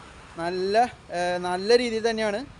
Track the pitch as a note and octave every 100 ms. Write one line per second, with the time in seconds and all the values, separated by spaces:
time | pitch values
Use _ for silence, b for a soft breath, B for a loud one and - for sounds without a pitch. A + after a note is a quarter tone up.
0 | - - - - E3+ F#3 F#3+ G#3 A#3+ -
1 | - F3 F3 F3+ F3+ F3+ G3 A#3+ B3 A3
2 | A3 A3 G#3+ G3+ C#4 -